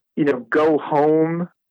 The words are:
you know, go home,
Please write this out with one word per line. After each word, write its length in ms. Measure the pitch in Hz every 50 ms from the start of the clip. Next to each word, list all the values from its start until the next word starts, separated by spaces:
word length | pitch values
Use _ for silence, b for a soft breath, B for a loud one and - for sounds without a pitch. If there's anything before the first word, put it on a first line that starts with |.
| _ _ _
you 80 | - 151
know, 160 | 143 131 123 117 -
go 280 | - 156 151 160 156 139
home, 720 | - - 151 147 147 156 156 160 160 160 165 170 175 - _ _ _ _